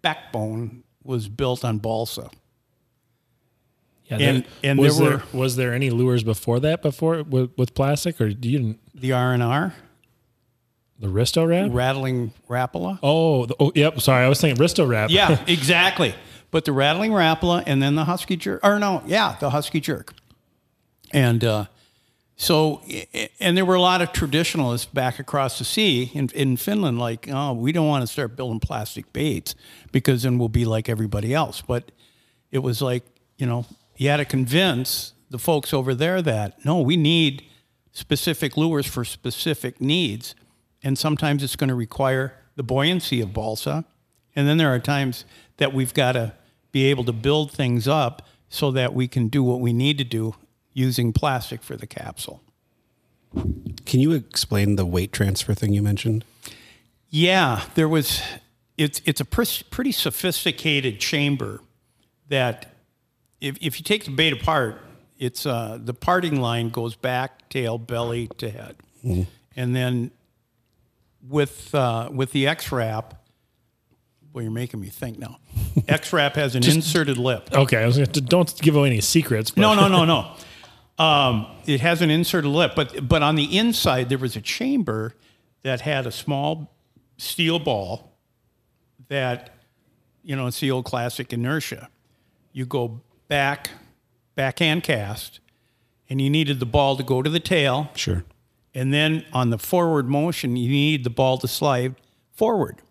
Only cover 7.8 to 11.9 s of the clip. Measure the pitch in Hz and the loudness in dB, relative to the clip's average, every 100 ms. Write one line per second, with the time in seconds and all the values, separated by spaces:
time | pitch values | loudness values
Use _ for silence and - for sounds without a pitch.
7.8 | 135 147 175 - 107 104 120 143 113 110 | 0 0 -2 -2 -2 0 -2 0 -2 -6
8.8 | _ - 131 127 127 123 120 139 185 - | _ -6 0 2 2 2 2 0 -2 -6
9.8 | - _ _ _ _ _ _ _ _ _ | -20 _ _ _ _ _ _ _ _ _
10.8 | _ _ 101 98 123 170 165 170 196 123 | _ _ -2 0 2 2 2 2 2 2
11.8 | 127 | 0